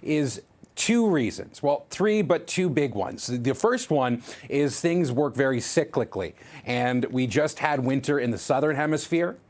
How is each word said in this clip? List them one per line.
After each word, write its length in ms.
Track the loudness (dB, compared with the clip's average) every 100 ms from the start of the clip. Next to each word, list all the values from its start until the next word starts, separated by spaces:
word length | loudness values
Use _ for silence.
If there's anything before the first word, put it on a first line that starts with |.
is 400 | -2 0 0 -4 -12 _ -18 -6
two 340 | 2 4 4
reasons. 520 | 4 0 -4 -12 -4
Well, 240 | 0 0 -2
three, 320 | 0 2 2
but 260 | 2 0 0
two 220 | 0 0
big 260 | 2 0 0
ones. 320 | -4 -4 -4
The 260 | -2 0
first 380 | 2 2 0 0
one 320 | 2 2 0 -6 -16 -4
is 300 | 0 0 0
things 320 | 0 2 0
work 240 | 0 0 2
very 240 | 0 0
cyclically, 760 | 0 0 0 0 -2 -4 -6 -8 -20 -16 -4
and 400 | 0 0 0 0
we 220 | 0 0
just 320 | 2 0 0
had 240 | -2 0
winter 360 | 0 0 0 0
in 120 | 0
the 60 | -2
southern 380 | 0 2 2 0
hemisphere, 640 | 0 0 0 0 0 -4